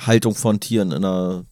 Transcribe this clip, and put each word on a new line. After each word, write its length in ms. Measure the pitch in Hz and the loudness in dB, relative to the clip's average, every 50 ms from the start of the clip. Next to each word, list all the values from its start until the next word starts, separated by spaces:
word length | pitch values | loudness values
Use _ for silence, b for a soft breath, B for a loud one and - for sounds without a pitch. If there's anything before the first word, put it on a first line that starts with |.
| - | 0
Haltung 300 | 110 113 113 - 113 104 | 4 4 4 4 2 -2
von 260 | - - 117 107 104 | 0 0 0 0 0
Tieren 320 | - - 113 113 101 92 76 | -2 -2 -2 0 0 0 -2
in 100 | 73 98 | -2 -2
der 420 | 95 92 92 92 90 92 90 90 - | -2 -2 -2 -2 -2 -4 -6 -10 -14